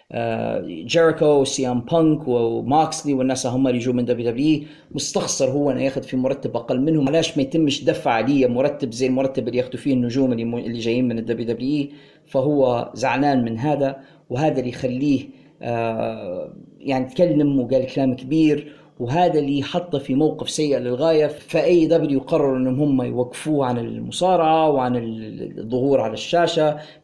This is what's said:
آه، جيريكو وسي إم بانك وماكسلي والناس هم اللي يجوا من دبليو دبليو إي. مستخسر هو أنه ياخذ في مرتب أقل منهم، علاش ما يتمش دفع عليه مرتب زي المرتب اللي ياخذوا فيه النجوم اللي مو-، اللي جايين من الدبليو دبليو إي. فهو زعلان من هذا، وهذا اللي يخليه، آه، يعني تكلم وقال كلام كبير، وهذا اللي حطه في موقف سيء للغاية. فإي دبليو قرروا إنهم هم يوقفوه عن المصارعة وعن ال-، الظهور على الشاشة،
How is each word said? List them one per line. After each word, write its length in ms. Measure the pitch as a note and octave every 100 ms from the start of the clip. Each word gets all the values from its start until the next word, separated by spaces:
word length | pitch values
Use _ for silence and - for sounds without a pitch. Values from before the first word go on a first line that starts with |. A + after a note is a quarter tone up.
| -
آه، 500 | A2+ A2+ A2+ A2+ A2+
جيريكو 640 | - E2 F2 E3 E3 D#3 D3+
وسي 420 | C#3+ C3 - B2+
إم 140 | B2
بانك 460 | A#2+ E3 D#3+ D3+ C3
وماكسلي 840 | A#2+ A#2 A2+ A2+ D3+ D#3 - D3
والناس 340 | C3+ C3 B2+ B2+
هم 200 | B2+ C3+
اللي 120 | B2
يجوا 140 | B2
من 120 | B2 A#2+
دبليو 260 | A#2 A#2
دبليو 140 | A#2 D3+
إي. 180 | D3 - - -
مستخسر 580 | - - D3 A#2+ - C3
هو 220 | C#3+ C#3+
أنه 120 | B2+
ياخذ 200 | C3+ C3
في 140 | - C3
مرتب 380 | C3 C#3 - A#2
أقل 260 | - B2+
منهم، 260 | D3 D#3 C#3
علاش 300 | D#3+ - D3
ما 60 |
يتمش 400 | C3 E3 D3+ -
دفع 280 | C3 - C#3
عليه 360 | A2+ A#2 C#3+ B2
مرتب 440 | A#2+ C#3 - B2+
زي 160 | A2+ C3
المرتب 400 | B2+ C3+ - A#2
اللي 100 | B2
ياخذوا 200 | B2+ A#2+
فيه 160 | C#3+
النجوم 380 | B2+ A#2+ B2+ C3
اللي 140 | A#2 A#2
مو-، 120 | A#2+
اللي 220 | A2+ A#2
جايين 280 | A2+ B2 B2+
من 120 | A2+
الدبليو 280 | A2+ A#2 A#2
دبليو 220 | A2+ C3
إي. 200 | D3 C#3 - - _ _
فهو 680 | C3+ C#3 D3 B2+ A#2+ A#2
زعلان 500 | G#2+ B2+ B2+ C#3+ C3+
من 160 | A#2 A2+
هذا، 380 | D3+ C#3 C#3 C#3 - - -
وهذا 300 | B2+ D#3 C3
اللي 100 | B2
يخليه، 560 | - B2+ B2 D3 C3 - - - _
آه، 920 | A#2+ A#2 A2+ A2+ A2+ A2+ G2 F2+ - - - -
يعني 260 | - C3 B2+
تكلم 540 | - E3+ D3+ D3 C#3
وقال 280 | A#2 C3 B2+
كلام 280 | C#3+ C3+ B2
كبير، 580 | C3 D#3+ D3+ D3 - - - -
وهذا 400 | A#2+ D#3+ F3 D#3
اللي 240 | C#3 C#3+
حطه 360 | C3+ F3 F3 C#3+
في 160 | - C3+
موقف 340 | D3+ - -
سيء 280 | - D3+ B2+
للغاية. 500 | B2 B2 D#3+ D#3 D3
فإي 580 | - - E3 D3 F3 D#3
دبليو 340 | E3 D3 C3+
قرروا 380 | - D#3+ C#3+ C3
إنهم 220 | B2+ B2+
هم 220 | D3 C3
يوقفوه 640 | B2 A#2+ B2 - D#3 D3 B2+
عن 120 | A#2+
المصارعة 920 | A#2 A2+ A#2 - F3+ F3 D#3+ D#3+ D#3
وعن 260 | C#3 B2 B2
ال-، 640 | A2+ A2 A2 A2+ G#2 -
الظهور 420 | A2 B2 C#3 C3+
على 120 | A2
الشاشة، 640 | A2 - E3+ E3 E3 D3+ D3 - -